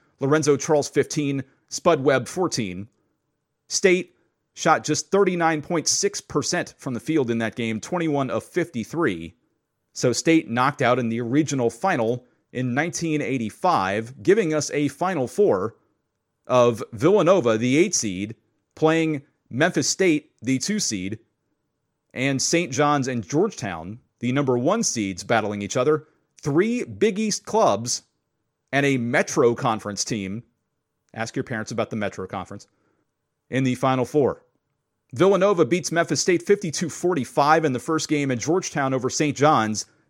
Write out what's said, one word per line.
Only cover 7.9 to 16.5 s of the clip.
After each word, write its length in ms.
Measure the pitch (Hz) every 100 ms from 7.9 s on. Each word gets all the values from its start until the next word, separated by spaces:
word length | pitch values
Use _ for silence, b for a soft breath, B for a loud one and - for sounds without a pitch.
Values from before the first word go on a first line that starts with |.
| 180 160 143 131
of 120 | 107
fifty-three. 920 | - 180 165 117 104 151 151 87 82 - _ _ _ _ _
So 220 | - 127
State 340 | 113 165 160 -
knocked 320 | 117 131 -
out 180 | 123 127
in 120 | 117
the 100 | 117
regional 480 | 117 139 143 139 117
final 560 | - 190 156 113 123 - b b
in 200 | - 127
nineteen 480 | 123 170 - 165 151
eighty-five, 1000 | 113 131 107 - 185 135 95 101 113 135
giving 320 | 131 208 170
us 160 | 156 143
a 180 | 147 143
Final 400 | - 180 175 123
Four 480 | - 202 101 107 - _ _ _ _ _ _
of 360 | -